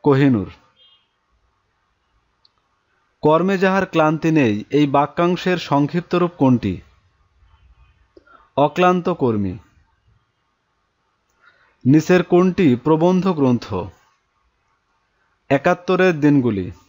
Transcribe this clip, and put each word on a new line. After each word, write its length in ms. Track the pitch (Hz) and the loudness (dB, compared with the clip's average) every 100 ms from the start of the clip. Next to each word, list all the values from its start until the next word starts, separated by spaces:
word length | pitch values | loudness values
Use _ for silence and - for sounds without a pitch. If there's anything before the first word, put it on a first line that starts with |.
কোহিনূর। 460 | 147 135 143 117 87 - _ _ _ _ _ _ _ _ _ _ _ _ _ _ _ _ _ _ _ _ _ _ _ _ _ _ | 2 2 2 0 -4 -14 _ _ _ _ _ _ _ _ _ _ _ _ _ _ _ _ _ _ _ _ _ _ _ _ _ _
কর্মে 360 | 151 160 185 196 | 0 2 0 0
যাহার 280 | 190 190 185 | 0 -2 -2
ক্লান্তি 440 | 160 156 156 160 | 0 0 0 0
নেই, 340 | 156 120 104 - | 0 0 -2 -4
এই 160 | 143 147 | -2 0
বাক্যাংশের 720 | 139 143 - 175 175 185 180 | 0 -2 -2 -2 -2 -4 -4
সংক্ষিপ্ত 540 | - 143 147 175 - | -2 -2 0 -4 -4
রূপ 160 | 175 175 | -2 -2
কোনটি? 440 | - 131 123 104 90 - _ _ _ _ _ _ _ _ _ _ _ _ _ _ _ _ - | 0 0 2 -2 -8 -14 _ _ _ _ _ _ _ _ _ _ _ _ _ _ _ _ -2
অক্লান্ত 500 | 147 170 180 180 175 | -2 2 0 0 -4
কর্মী। 460 | 170 127 107 98 90 _ _ _ _ _ _ _ _ _ _ _ _ _ _ _ _ _ _ _ _ _ _ | -2 -2 -2 -6 -8 _ _ _ _ _ _ _ _ _ _ _ _ _ _ _ _ _ _ _ _ _ _
নিচের 380 | 123 156 156 180 | 0 2 2 0
কোনটি 440 | 175 175 185 175 170 120 | 2 2 2 2 0 2
প্রবন্ধ 480 | 151 156 175 180 185 | 0 2 2 0 -2
গ্রন্থ? 340 | 160 131 117 - 98 87 _ _ _ _ _ _ _ _ _ _ _ _ _ _ _ _ | -2 0 -2 -4 -10 -10 _ _ _ _ _ _ _ _ _ _ _ _ _ _ _ _
একাত্তরের 720 | 139 180 175 - 180 185 156 | -2 0 -2 -2 0 0 2
দিনগুলি। 460 | 147 147 120 101 92 - | 2 2 2 -4 -8 -14